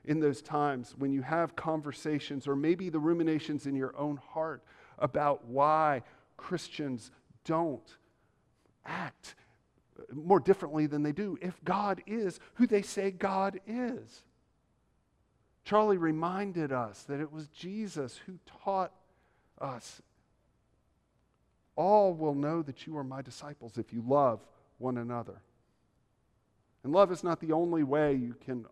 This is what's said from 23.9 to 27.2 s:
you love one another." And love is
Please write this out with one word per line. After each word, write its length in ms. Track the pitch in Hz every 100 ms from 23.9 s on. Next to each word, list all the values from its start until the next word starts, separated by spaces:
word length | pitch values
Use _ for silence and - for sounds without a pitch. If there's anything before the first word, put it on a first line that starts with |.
you 100 | 117
love 440 | 117 143 135 107 - _ _ -
one 200 | 123 123
another." 440 | 117 120 110 98 _ _ _ _ _ _ _ _ _ _ _ _ _ _
And 100 | 127
love 180 | 175 190
is 120 | 175